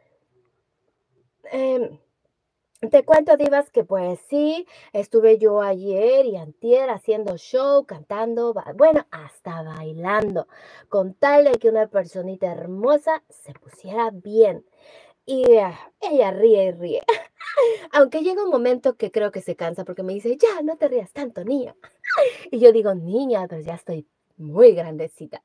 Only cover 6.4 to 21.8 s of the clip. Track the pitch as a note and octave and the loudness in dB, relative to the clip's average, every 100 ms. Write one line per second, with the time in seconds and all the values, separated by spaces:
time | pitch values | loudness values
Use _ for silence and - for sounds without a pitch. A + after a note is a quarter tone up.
6.4 | D#3 - A#3 B3+ C4 G3+ - G#3+ G3+ F3 | -12 -8 0 2 2 -6 -4 -4 -4 -10
7.4 | - B3+ C#4 C#4 C#4 E3 D3+ G3+ A#3 A#3 | -6 -4 0 0 0 -10 -12 -8 -6 -4
8.4 | A#3 G#3 - F3 D#4 D4+ - D#3+ D3 - | -4 -6 -8 2 4 4 -2 -14 -20 -18
9.4 | F#3 E3 D#3+ D#3 D#3 D#3+ F3 G#3+ G#3+ F3+ | -14 -12 -14 -14 -14 -10 -4 -2 -2 -4
10.4 | - _ - - - G3+ F#3+ - C#4 D4 | -8 _ -20 -20 -6 -4 -4 -2 2 4
11.4 | C#4+ A#3+ A3+ A3 G#3+ G3+ E3+ F#3+ F3+ F#3+ | 4 4 0 0 0 -2 -6 -8 -12 -8
12.4 | F#3 E3+ F3 F#3+ A#3+ D4 D#4+ D#4 _ _ | -8 -8 -12 -4 0 0 0 -6 _ _
13.4 | - C#3 _ - F#3 G#3+ A3+ F#3+ G3+ A3 | -20 -20 _ -20 -12 -6 -6 -6 -4 4
14.4 | G#3+ E3 _ _ _ - _ _ - C4+ | 4 2 _ _ _ -20 _ _ -8 -2
15.4 | B3 A3+ F#3+ E3 - _ G4+ C#4+ G3+ F#3+ | 4 4 4 -6 -20 _ -4 0 0 2
16.4 | A3+ G#3 F#3+ E3+ F3 - - G#4+ - _ | 4 4 2 -4 -6 -6 -2 -4 -4 _
17.4 | - D5 A#4 A4 E4+ C#4+ C4+ D#4 F4 F#4 | -8 0 0 0 -2 2 2 2 -4 -2
18.4 | G4 C4+ B3 B3 C4 B3 G3+ G#3+ G#3 G3 | -2 0 0 0 -2 -4 -4 -4 -4 -6
19.4 | F3+ D#3+ E3+ F3 F#3 F3+ F#3 G3+ A#3 C4+ | -10 -8 -8 -8 -12 -10 -10 -6 -6 0
20.4 | A4+ F4+ D4+ D#4+ C#4+ B3+ F#3 - C4+ F#3+ | 0 0 -6 -4 -2 -2 -6 -10 -12 -10
21.4 | G3 C#4 B3 - | -6 -6 -6 -14